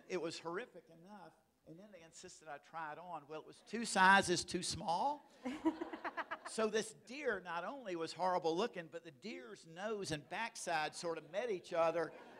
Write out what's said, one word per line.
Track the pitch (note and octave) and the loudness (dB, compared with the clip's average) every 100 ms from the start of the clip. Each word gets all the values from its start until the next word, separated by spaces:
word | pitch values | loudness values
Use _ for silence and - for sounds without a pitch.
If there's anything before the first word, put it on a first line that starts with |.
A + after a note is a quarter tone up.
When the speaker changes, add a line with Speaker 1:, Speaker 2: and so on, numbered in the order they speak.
| - | -4
Speaker 1:
it | F#3 | -2
was | D#3+ - | -2 -4
horrific | E3 F3 G3+ F3 - E3 | -6 -6 -8 -16 -20 -20
enough. | F3+ G#3 D#3+ - _ _ - | -20 -18 -18 -20 _ _ -20
And | E3 | -20
then | G#3+ | -18
they | F#3 E3 | -20 -20
insisted | - F#3 - D#3 | -18 -18 -16 -12
I | C#3+ - | -12 -10
try | D#3+ D#3 | -8 -8
it | D3+ | -8
on. | F3+ D#3+ C#3 | -8 -10 -8
Well, | D#3 | -10
it | D3 | -10
was | - - | -18 -6
two | A3 | -2
sizes | A3+ G3+ F#3 G3 F3+ F3 - | 2 8 10 10 8 2 2
too | F#3 | -2
small. | E3 D#3+ D#3+ F3 C4 D4 - - | -2 -2 0 2 2 0 -8 -10
Speaker 2:
<laughs> | B3+ D4+ D#4+ - E4 - E4+ - - D#4+ - | -8 0 -2 -2 -8 -6 -6 -6 -6 -8 -8
Speaker 1:
So | - A3 | 0 2
this | G#3+ G#3 - - | 2 -2 -8 -12
deer | C#4 C#4 G3 | -4 -2 -2
not | F3+ E3+ F#3 | -2 -4 -4
only | C#4 A3 E3+ | -8 -6 -4
was | E3 | -4
horrible | D#3 F3+ F3+ D#3+ E3 | 0 2 4 4 2
looking, | A3+ F3+ E3 | 0 -2 -10
but | E3+ | -12
the | E3 C3 | -12 -12
deer's | G#3 C4 A#3+ G3 E3 E3 | -10 -10 -12 -16 -16 -8
nose | G#3+ G#3+ E3+ | -4 -4 -2
and | D3+ C3 | -4 -4
backside | F#3 A3+ - - D#3+ D3+ - | -6 -6 -6 -2 0 0 -2
sort | E3+ D#3+ | -4 -4
of | D3+ | -6
met | F#3 B3 | -4 -2
each | F#3 - | -2 -2
other | E3+ E3 E3 D3+ - - | 4 4 4 -2 -4 -18